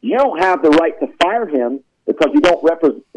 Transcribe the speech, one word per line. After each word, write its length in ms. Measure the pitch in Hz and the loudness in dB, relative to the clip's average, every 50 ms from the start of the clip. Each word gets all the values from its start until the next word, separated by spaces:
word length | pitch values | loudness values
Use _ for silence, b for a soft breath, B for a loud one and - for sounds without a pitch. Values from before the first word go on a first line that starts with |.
you 160 | - 226 196 | -4 -2 0
don't 240 | 247 277 262 185 160 | 0 0 0 0 0
have 220 | 180 190 185 - | 0 0 0 2
the 80 | - 160 | 2 4
right 280 | 147 165 170 165 - - | 4 4 2 0 -2 -4
to 80 | 143 - - _ | -8 -8 -4 _
fire 240 | 170 175 214 233 226 | -2 -2 -2 -2 -4
him 340 | 175 147 135 120 120 131 139 _ _ _ _ _ | -2 -2 -2 -2 -2 -4 -8 _ _ _ _ _
because 220 | - - - 160 139 | -6 -2 0 -2 2
you 80 | 147 147 | 2 2
don't 220 | 147 180 175 - | 2 2 0 2
repre-, 400 | 143 160 165 165 165 147 117 - _ _ _ | 0 -2 -2 2 0 -2 -2 -2 _ _ _